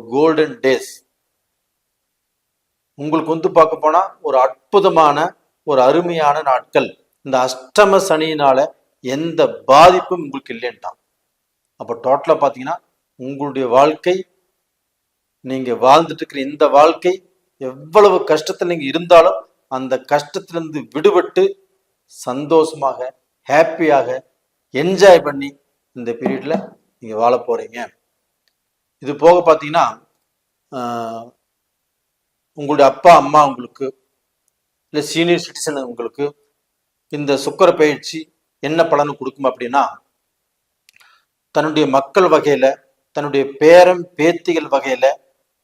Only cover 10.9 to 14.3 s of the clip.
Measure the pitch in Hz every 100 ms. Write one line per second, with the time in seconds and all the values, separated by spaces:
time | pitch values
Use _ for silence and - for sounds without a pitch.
10.9 | - _ _ _ _ _ _ _ _ 120
11.9 | 117 208 139 - 147 143 131 135 175 _
12.9 | _ _ _ 127 139 143 131 127 123 147
13.9 | 156 180 190 -